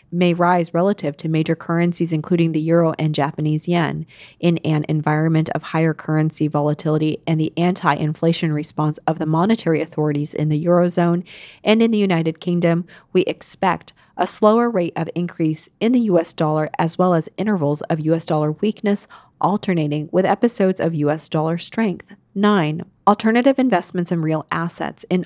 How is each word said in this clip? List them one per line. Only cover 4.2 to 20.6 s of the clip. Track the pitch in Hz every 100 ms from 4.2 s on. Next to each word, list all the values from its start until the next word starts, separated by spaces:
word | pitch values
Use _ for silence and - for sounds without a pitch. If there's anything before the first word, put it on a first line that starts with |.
| - -
in | 175 165
an | - 156 147
environment | 156 147 151 160 160 156
of | -
higher | - 160 160
currency | 156 - 156 156 - 151
volatility | 151 147 147 156 151 156 147 -
and | 160
the | 156 -
anti-inflation | 175 185 165 147 151 156 165 165 165
response | 151 147 - 151 147 -
of | 160
the | 156
monetary | 160 190 226 170 156
authorities | 160 - 151 147 147
in | - 151
the | 151 170
Eurozone | 175 175 175 170 170 180 - - -
and | - 220
in | 226
the | 208
United | 196 165 165 160
Kingdom. | 180 175 170 170 180 - _
We | 185
expect | - - - - 190 - - - _
a | - 185
slower | - 214 226 240
rate | 220 170
of | - 160
increase | 170 175 - 160 156 - -
in | 220
the | 247
U | 220 175
S | 165
dollar, | - 156 156 156 -
as | 165 -
well | 185
as | 170 - -
intervals | 208 196 143 147
of | - 160
U | 156
S | 165 -
dollar | 156 151
weakness | 151 214 - 202 202 - - _ -
alternating | 151 208 - 175 151 147 151
with | 175 185
episodes | 202 240 -